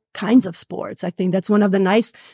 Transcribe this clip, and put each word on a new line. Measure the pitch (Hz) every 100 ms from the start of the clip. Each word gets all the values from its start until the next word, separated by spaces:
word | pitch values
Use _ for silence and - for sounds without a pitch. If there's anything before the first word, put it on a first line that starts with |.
| _
kinds | - 196 254 190
of | 170
sports. | - - - -
I | 180
think | - 185
that's | 190 -
one | 208
of | 208
the | 190
nice | 190 208 226 - -